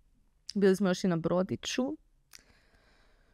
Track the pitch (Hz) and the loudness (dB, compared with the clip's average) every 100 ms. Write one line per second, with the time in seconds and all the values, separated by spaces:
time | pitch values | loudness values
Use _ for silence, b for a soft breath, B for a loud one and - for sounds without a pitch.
0 | _ _ _ _ - 202 190 190 196 180 | _ _ _ _ -10 2 4 4 2 0
1 | 190 165 165 175 190 117 - - 262 311 | 0 0 0 -2 -2 -6 -6 -4 -4 -6
2 | _ _ _ b b b b b b b | _ _ _ b b b b b b b
3 | b b b | b b b